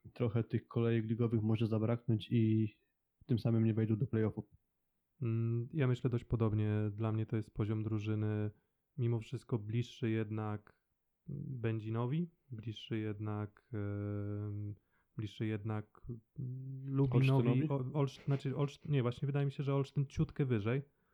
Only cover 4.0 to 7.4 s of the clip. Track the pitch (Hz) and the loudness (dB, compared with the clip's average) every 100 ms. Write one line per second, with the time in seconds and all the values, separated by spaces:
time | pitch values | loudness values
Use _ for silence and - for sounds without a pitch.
4 | 123 113 107 - - _ _ _ _ _ | 2 2 0 -2 -10 _ _ _ _ _
5 | _ - 123 113 113 117 120 165 127 123 | _ -6 -2 0 0 -2 -2 0 0 2
6 | 127 120 - 117 113 107 107 107 107 104 | 0 -2 -2 0 2 2 2 0 0 -2
7 | 113 110 107 110 | -2 -2 -2 -2